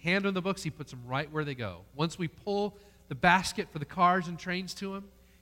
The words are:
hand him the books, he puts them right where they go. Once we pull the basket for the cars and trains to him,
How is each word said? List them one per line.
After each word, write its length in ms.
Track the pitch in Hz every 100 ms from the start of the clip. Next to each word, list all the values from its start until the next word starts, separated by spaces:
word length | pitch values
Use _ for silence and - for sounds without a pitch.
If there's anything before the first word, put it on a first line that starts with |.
hand 220 | 165 190 202
him 80 |
the 80 | 185
books, 200 | 180 190
he 80 | 156
puts 220 | - 147
them 100 | 127 120
right 240 | 131 151
where 140 | 156 147
they 100 | 123
go. 280 | 110 87 98 139
Once 240 | 160 -
we 80 | 165
pull 500 | - - 202 208 - - - -
the 80 | 131
basket 540 | 180 180 180 - 185
for 80 | 160
the 60 | 147
cars 420 | - 180 185 170
and 100 | 170
trains 360 | 185 180 185
to 200 | - 196
him, 120 | 196 202 - - -